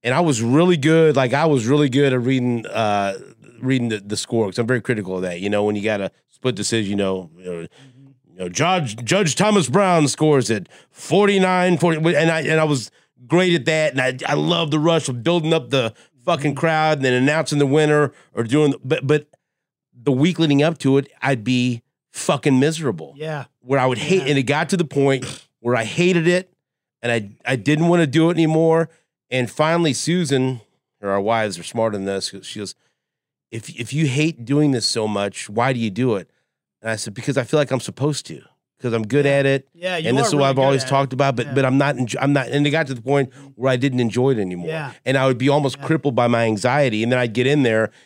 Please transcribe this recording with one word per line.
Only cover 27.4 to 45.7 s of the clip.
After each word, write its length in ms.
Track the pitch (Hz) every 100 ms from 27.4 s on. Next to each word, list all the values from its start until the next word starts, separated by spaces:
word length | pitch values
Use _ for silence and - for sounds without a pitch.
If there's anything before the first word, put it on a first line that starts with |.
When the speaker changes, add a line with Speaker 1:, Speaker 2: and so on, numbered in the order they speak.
| 120
Speaker 1:
I 40 | 131
didn't 320 | 101 151 170
wanna 180 | 175 160
do 220 | 151 165
it 40 |
anymore. 560 | 165 160 160 165 160 160 _ _ _ _
And 200 | 127 123
finally, 420 | - 156 170 165
Susan, 680 | 123 - 180 156 135 131 127 - _ _ _
or 100 | 101
our 100 | 98
wives 380 | 101 113 107 87
are 40 |
smarter 340 | 85 117 113 104
than 120 | 98
us, 260 | 98 - 98
she 160 | - 107
goes, 160 | 98 - _ _ _ _ _ _ _
"If, 200 | 113 - 143
if 140 | 120
you 140 | 143 156
hate 380 | 127 151 139
doing 280 | 113 143 151
this 140 | 127 -
so 200 | - 107
much, 400 | 101 101 - -
why 240 | 107 127
do 60 | 127
you 120 | 113
do 260 | 95 127 101
it?" 120 | 82 _ _ _ _ _
And 80 | 113
I 60 | 110
said, 180 | -
"Because 240 | 104 123 135
I 60 |
feel 140 | 120 151
like 100 | 143
I'm 80 | 127
supposed 460 | - - 143 143 -
to, 140 | 76 - _ _ _
'cause 120 | 123
I'm 140 | 113 107
good 180 | 143 139
Speaker 2:
Yeah. 40 |
Speaker 1:
at 140 | 139 139
it. 220 | 135 -
Speaker 2:
Yeah, 240 | 170 180 180
you 100 | 160
Speaker 1:
And 100 | 127
this 60 |
Speaker 2:
are 40 | 226
Speaker 1:
is 60 |
what 40 | 147
Speaker 2:
really 80 | 139
Speaker 1:
I've 60 | 131
Speaker 2:
good 60 |
Speaker 1:
always 200 | 135 135
Speaker 2:
at 60 | -
it. 20 |
Speaker 1:
talked 220 | 135 139
about, 240 | 131 139 123
but, 100 | 123
Speaker 2:
Yeah. 80 |
Speaker 1:
but 100 | 135
I'm 140 | 131 135
not 160 | 143 127
enj-, 200 | 123 -
I'm 120 | 139
not," 160 | 143 127
and 180 | 139 147
it 40 |
got 180 | 151 147
to 60 |
the 80 | 127
point 280 | 113 143 131 - -
where 160 | - 131
I 60 | 131
didn't 240 | 139 127
enjoy 300 | 117 104 135
it 80 | 123
anymore. 300 | 95 90 85
Speaker 2:
Yeah. 240 | 160 143 -
Speaker 1:
And 120 | - 131
I 100 | 131
would 120 | 123
be 100 | 131
almost 280 | 143 139